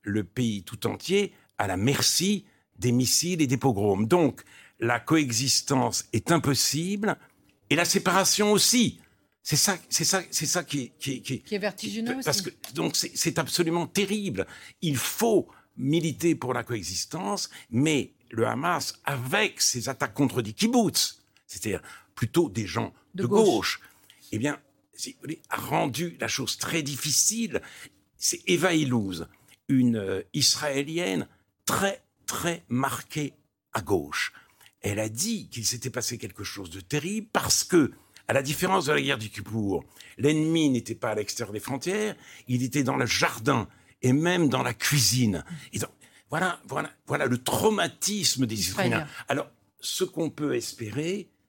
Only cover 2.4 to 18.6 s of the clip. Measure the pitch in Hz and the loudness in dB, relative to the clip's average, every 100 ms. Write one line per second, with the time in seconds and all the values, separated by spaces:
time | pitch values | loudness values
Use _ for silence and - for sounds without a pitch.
2.4 | - _ _ - 123 123 123 - 170 175 | -4 _ _ -2 2 2 4 2 0 0
3.4 | 139 135 139 101 104 95 110 175 147 - | 2 2 2 2 2 2 4 4 4 0
4.4 | - - - _ 117 120 - 160 139 113 | -20 -20 -20 _ 0 0 4 2 4 0
5.4 | 131 - - 131 120 - - 113 - 170 | 2 0 2 2 2 -2 -2 -4 2 2
6.4 | 202 226 - 143 175 202 208 - - _ | 4 2 2 0 -2 0 0 -2 -8 _
7.4 | _ _ _ 147 175 196 190 180 180 - | _ _ _ 0 2 2 4 4 4 4
8.4 | 208 208 - 247 202 - _ _ _ _ | 4 6 6 4 2 0 _ _ _ _
9.4 | - 147 - 185 - - 160 190 170 - | 0 2 2 0 -2 0 2 0 0 -4
10.4 | 151 180 147 143 120 _ 139 127 104 131 | 0 -2 -2 -4 -4 _ -8 -8 -6 -8
11.4 | - 208 202 - 208 214 233 262 233 196 | -6 -4 -4 -6 -8 -4 -4 -2 -2 -2
12.4 | 180 - - 147 165 - 170 - 165 165 | -4 -12 -10 -4 -2 -2 -2 -2 -2 -2
13.4 | 143 - 160 170 160 196 185 214 196 95 | -2 0 0 0 0 -2 0 -2 -2 -4
14.4 | 95 - - _ 170 135 - - 226 202 | -6 -10 -20 _ -2 -2 -2 0 2 2
15.4 | - - _ - 135 165 160 123 170 156 | 0 -14 _ -6 0 2 0 0 0 0
16.4 | 123 120 120 117 110 92 - 160 196 202 | -2 -4 -4 -6 -6 -6 -6 -6 -6 -6
17.4 | - - - 113 151 143 - _ _ 113 | -8 -12 -4 2 4 2 -2 _ _ 0
18.4 | 117 117 | 0 2